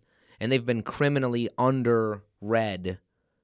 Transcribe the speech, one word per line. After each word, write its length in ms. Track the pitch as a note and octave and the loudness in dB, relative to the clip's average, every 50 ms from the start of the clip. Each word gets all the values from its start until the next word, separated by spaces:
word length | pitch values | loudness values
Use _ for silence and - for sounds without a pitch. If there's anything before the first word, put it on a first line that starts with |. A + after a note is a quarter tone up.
| _ _ _ _ _ _ _ - | _ _ _ _ _ _ _ -6
and 100 | G#2+ A#2+ | -2 0
they've 140 | C3+ B2+ A#2 | 0 0 0
been 180 | B2 A#2+ A2+ G#2+ | 0 -2 -2 -4
criminally 640 | - - - D3 C#3+ C#3+ C#3 C3 B2 A#2+ A#2+ A#2 - - - | -6 -2 0 0 2 2 0 0 0 0 -2 -2 -2 -2 0
underread 1400 | B2 C3 C3+ C3 B2 A#2 A#2+ A2+ A2 A2 G#2+ G2+ G2+ _ _ _ G#2 G#2 A2+ A2+ A2+ G#2+ F#2+ F2+ F2+ F#2 F#2 - _ _ _ _ _ _ _ _ | 2 2 2 2 2 2 2 2 2 0 -4 -6 -10 _ _ _ -4 0 0 2 2 0 -2 -4 -4 -6 -6 -8 _ _ _ _ _ _ _ _